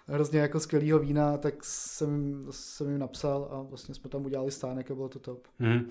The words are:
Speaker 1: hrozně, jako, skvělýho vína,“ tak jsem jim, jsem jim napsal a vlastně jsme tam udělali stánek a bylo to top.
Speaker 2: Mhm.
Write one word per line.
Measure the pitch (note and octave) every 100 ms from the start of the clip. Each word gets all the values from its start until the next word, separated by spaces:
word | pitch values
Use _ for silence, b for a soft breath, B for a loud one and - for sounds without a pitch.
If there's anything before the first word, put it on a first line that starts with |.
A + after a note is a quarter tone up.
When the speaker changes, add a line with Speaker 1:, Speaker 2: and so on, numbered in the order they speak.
| -
Speaker 1:
hrozně, | C#3+ D3 D#3
jako, | D3 D#3
skvělýho | - D3+ D3+ D#3
vína,“ | C#3+ D3 D3 C#3+
tak | C#3+ -
jsem | - - - - D3 D3 C#3+
jim, | C#3 C3
jsem | - - - C#3+
jim | C#3+
napsal | D3+ - D3 C#3 C#3
a | C#3
vlastně | C3+ C3 -
jsme | C3+ C3+
tam | C#3
udělali | C#3 C3+ C3+
stánek | C3+ B2+ C3 B2+
a |
bylo | C3 C3
to | C3
top. | - B2+ - -
Speaker 2:
Mhm. | A#2 A#2+ A#2+